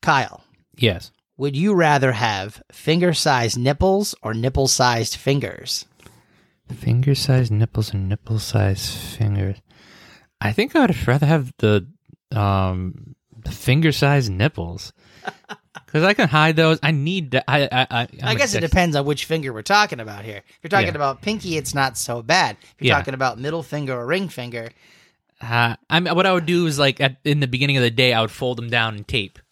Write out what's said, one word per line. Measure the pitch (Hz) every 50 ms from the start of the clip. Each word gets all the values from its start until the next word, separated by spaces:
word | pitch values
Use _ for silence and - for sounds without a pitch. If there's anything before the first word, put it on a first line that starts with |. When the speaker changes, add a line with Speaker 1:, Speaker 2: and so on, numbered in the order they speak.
Speaker 1:
Kyle. | - - 156 135 120 95 - - _ _ _ _ _ _ _
Speaker 2:
Yes. | - 123 113 92 85 - - _ _ _ _ _
Speaker 1:
Would | - 131 147 139
you | 135 170 208 208
rather | 180 170 156 147 143 135 131 123
have | 104 120 113 104 98 95 104 - - - _
finger-sized | - - - - 160 175 175 180 160 - - 160 139 123 120 117 - 123
nipples | 120 131 143 143 190 190 190 196 208 - - _ -
or | 110 110
nipple-sized | 113 117 127 131 143 135 131 - - 135 123 120 117 113 - -
fingers? | - - 139 139 143 123 98 90 - - - - - - _ _ _ - - _ _ _ _ _ _ _ _ _ _ _ _ 123
Speaker 2:
Finger-sized | - - - 117 123 131 143 139 131 - - 135 127 127 113 104
nipples | 104 113 - - 117 107 - -
or | 101
nipple-sized | 95 95 101 - _ - 110 110 - - - 110 101 98 95 92 - - - - - - -
fingers? | - - 104 101 101 98 95 98 - _ _ _ _ - - - - - - - - _ _ _ _
I | - 101 110
think | - 214 277 -
I | 330
would | 269 233 160 117 - -
rather | 120 143 147
have | 139 160 160 135 127 - _
the, | - 110 107 101 90 131 - _ _ _ - _ _ _ -
um, | 110 104 101 98 95 95 92 92 92 92 92 - - - - - _ _ _ - - -
the | - -
finger-sized | - - 131 127 147 160 160 139 - - 139 143 143 127 110
nipples. | 95 90 104 151 - - 87 85 85 90 - - - _ _ _ _ - -
<laughs> | - - _ _ _ - - _ _ _ - _
'Cause | _ - 151 160
I | 190 208
can | - 240 156
hide | - 151 151 160 160
those. | 156 160 160 160 160 -
I | 147
need | 160 147 135 160 185 190 165 131 123
to, | 131 - -
I, | 135 147 143
I, | 131 -
I, | 127 131 - - 117
I'm | 120 120 - - 131
Speaker 1:
I | 196 226
guess | 214 277 240 202
it | -
Speaker 2:
addicted. | 170 160
Speaker 1:
depends | - 185 175 170 151
on | 143 139
which | 143 147 131 -
finger | - 160 165 147 135 120
we're | 107
talking | 107 - 196 208 214 208 - 123
about | 113 110 104 101 101
here. | 113 104 98
If | - _ - _ _
you're | 165
talking | 185 196 185 175
Speaker 2:
Yeah. | 160
Speaker 1:
about | 151 147 139 135 -
pinky, | - 208 214 214 - 185 165 156
it's | 135 123 -
not | 143 135 131 120 -
so | - - 120 120 117
bad. | 113 160 190 170 123 104 - _
If | - _ _
you're | - 127
Speaker 2:
Yeah. | 117 143
Speaker 1:
talking | 139 139 131
about | 127 135 127 117 110
middle | 127 143 160 165 156
finger | - - 147 147 131 131
or | 123 117
ring | 123 160 190 196 170
finger. | - - 123 120 117 120 113 117 _ _ _ _ _ _ _ _ _ _ _ _ _ _ -
Speaker 2:
Uh, | 117 117 117 117 117 117 - _ _
I'm, | 156 160 175
what | 170 165 170 185
I | 196 185
would | 180 165
do | 151 175 175 175
is, | 160 147 135
like, | 147 139 131 - 143
at, | 135 131 _ _
in | 151 147 147
the | 143
beginning | 131 123 127 135 139 139
of | 135 120
the | 120
day, | 113 113 127 127 120
I | 113 110
would | 107
fold | - - 135 123 127
them | 113 120 117
down | 120 120 113 110 107
and | 104 104
tape. | - - 123 98 92 _ - _ _